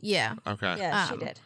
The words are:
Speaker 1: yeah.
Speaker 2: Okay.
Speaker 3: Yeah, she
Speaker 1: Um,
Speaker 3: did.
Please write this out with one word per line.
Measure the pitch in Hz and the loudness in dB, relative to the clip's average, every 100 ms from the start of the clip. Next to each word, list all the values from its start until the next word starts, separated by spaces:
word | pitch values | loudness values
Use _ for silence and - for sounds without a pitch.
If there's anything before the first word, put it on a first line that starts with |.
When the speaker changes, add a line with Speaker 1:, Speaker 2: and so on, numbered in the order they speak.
Speaker 1:
yeah. | 214 185 110 226 - | 0 2 2 -2 -4
Speaker 2:
Okay. | 101 98 90 | -2 0 0
Speaker 3:
Yeah, | 185 208 180 | 0 2 0
she | |
Speaker 1:
Um, | - | -2
Speaker 3:
did. | - 127 | -8 -10